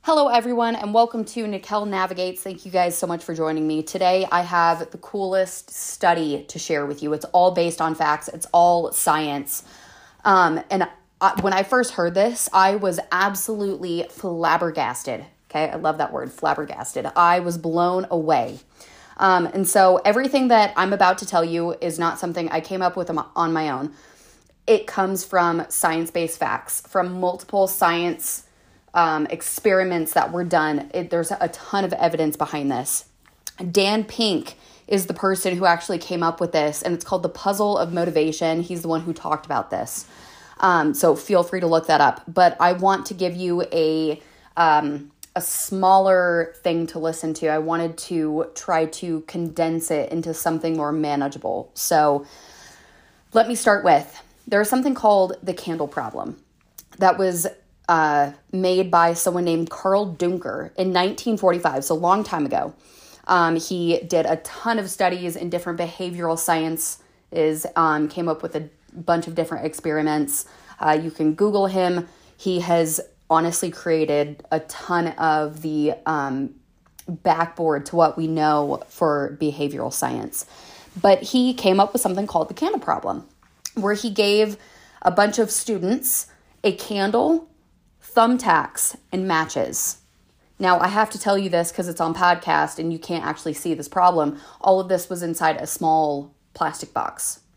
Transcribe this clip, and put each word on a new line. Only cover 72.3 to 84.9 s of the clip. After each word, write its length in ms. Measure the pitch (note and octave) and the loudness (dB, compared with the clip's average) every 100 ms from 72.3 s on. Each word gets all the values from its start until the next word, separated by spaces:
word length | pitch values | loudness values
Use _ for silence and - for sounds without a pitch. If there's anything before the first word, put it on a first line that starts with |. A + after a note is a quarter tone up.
| _ | _
He 220 | F#3+ F3+ | -4 -2
has 420 | F3 E3+ D#3+ D#3 - _ _ | 2 2 2 -2 -8 _ _
honestly 440 | D#3+ E3+ E3+ F3+ | 2 2 -2 -6
created 760 | - F3 D#3+ D#3 D3 D3 D3 - | -6 -2 0 2 0 0 -6 -4
a 80 | D#3+ | -4
ton 480 | - - - F3 E3+ | -4 -14 -2 0 0
of 560 | - D#3+ D#3 D3+ D#3 | 0 0 2 -2 -6
the, 320 | D#3+ D3+ D3 - - | -4 0 0 0 -2
um, 480 | D#3 C#3 C3+ C#3 - _ _ _ - - | -2 -2 -4 -6 -10 _ _ _ -18 -12
backboard 800 | E3+ F#3 E3 E3+ - D#3+ C#3+ C#3+ | -4 0 2 0 0 0 0 0
to 80 | E3+ | 4
what 220 | D#3+ D3+ | 4 2
we 100 | D#3+ | -2
know 560 | D#3+ D3+ D3+ C#3+ C#3 - | 2 2 2 0 -4 -8
for 480 | - E3 D3 C#3 D3 | -2 0 0 -2 -2
behavioral 500 | D3+ D3 C#3+ C#3 B2 | -4 -2 -6 -4 -6
science. 540 | - B2+ B2 G#2+ - - - - - - F#3+ | -4 -4 -4 -8 -10 -12 -18 -20 -20 -18 0
But 220 | - G3 | 4 4
he 320 | - B3+ B3 B3+ | 4 0 2 2
came 240 | G3 F#3+ | 2 4
up 120 | G3+ | 4
with 120 | - | 2
something 240 | G3 F#3 G#3 | -2 -2 -2
called 240 | E3+ - | -2 -2
the 20 | |
candle 260 | - E4 G#4+ | -4 -2 -2
problem, 480 | - - F#2+ D#2 - _ _ _ - | -2 -2 -2 -6 -10 _ _ _ -10
where 220 | - G3 G#3 | -4 -2 0
he 160 | A3+ | -2
gave 460 | G3 G3+ G#3 G#3+ G#3 - - - | 0 2 4 2 -2 -16 -20 -20